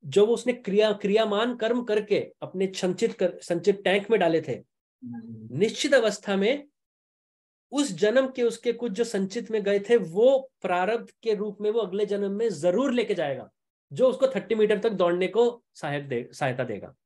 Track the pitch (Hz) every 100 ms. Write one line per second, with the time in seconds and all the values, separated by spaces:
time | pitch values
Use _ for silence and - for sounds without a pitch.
0 | 147 156 208 233 240 240 - 190 214 208
1 | 202 208 220 202 240 240 226 240 240 214
2 | 208 185 113 _ 143 185 190 190 185 180
3 | 226 226 185 - - 175 175 196 190 196
4 | 196 220 175 160 156 113 - _ _ _
5 | 247 240 226 113 113 127 214 - 294 262
6 | 226 202 - 196 196 285 285 _ _ _
7 | _ _ _ _ _ _ _ 269 285 170
8 | 208 240 262 262 240 208 247 233 240 190
9 | 226 202 190 240 - 220 196 202 202 233
10 | 175 165 240 269 269 _ 190 180 185 226
11 | 196 _ 226 202 214 202 208 226 202 190
12 | 208 202 202 202 226 165 170 180 277 240
13 | 220 185 151 127 110 _ _ _ _ 139
14 | 254 - 262 208 - 220 214 208 226 196
15 | 175 175 185 202 240 240 _ - 156 143
16 | 143 123 123 - 139 127 120 104 - -